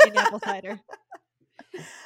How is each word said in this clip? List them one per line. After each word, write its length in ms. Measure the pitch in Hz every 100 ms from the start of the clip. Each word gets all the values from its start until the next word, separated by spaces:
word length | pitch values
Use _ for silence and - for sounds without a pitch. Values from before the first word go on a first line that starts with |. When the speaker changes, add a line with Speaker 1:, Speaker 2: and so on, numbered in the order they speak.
| 587
Speaker 1:
in 120 | 208
apple 220 | 440 415
cider. 400 | - 392 185 208 - 427 _ - - _ _ - -
Speaker 2:
<laughs> 60 | 370 - -